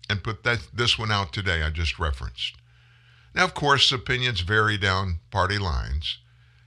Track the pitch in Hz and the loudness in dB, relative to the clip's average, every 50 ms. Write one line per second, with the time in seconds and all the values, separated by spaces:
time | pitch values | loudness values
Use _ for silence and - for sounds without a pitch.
0 | - - 104 95 - 113 107 - - 123 120 110 - - - 98 120 117 - - | -6 -4 -4 -4 -2 -4 -6 -2 0 0 0 0 -2 -8 -4 -2 0 0 0 0
1 | 110 110 107 101 98 87 - 110 95 98 87 82 78 78 80 80 82 76 - - | 0 0 0 0 0 -2 -4 -4 -2 0 0 0 0 -2 -2 -2 -2 -2 -2 -2
2 | 85 78 71 - 60 55 - - - - - - _ _ _ _ _ _ _ _ | -2 -2 -2 -4 -6 -10 -8 -8 -8 -8 -8 -12 _ _ _ _ _ _ _ _
3 | _ _ _ _ _ - - 170 185 180 - - 156 143 139 131 - - 139 123 | _ _ _ _ _ -8 -2 0 0 0 0 0 2 4 4 6 6 4 2 0
4 | - - 127 123 127 127 117 92 87 82 107 107 107 107 107 101 101 98 95 95 | -2 -2 -2 -2 0 -2 -2 -2 -2 2 2 4 4 4 2 2 2 2 2 2
5 | 98 95 87 82 - - - 101 90 92 101 104 101 90 69 60 55 55 67 76 | 0 -2 -4 -6 -6 -4 0 2 2 2 2 0 0 -2 -2 -2 -2 -2 -4 -4
6 | 76 - - - - _ _ _ - - _ _ _ | -4 -6 -8 -10 -12 _ _ _ -20 -20 _ _ _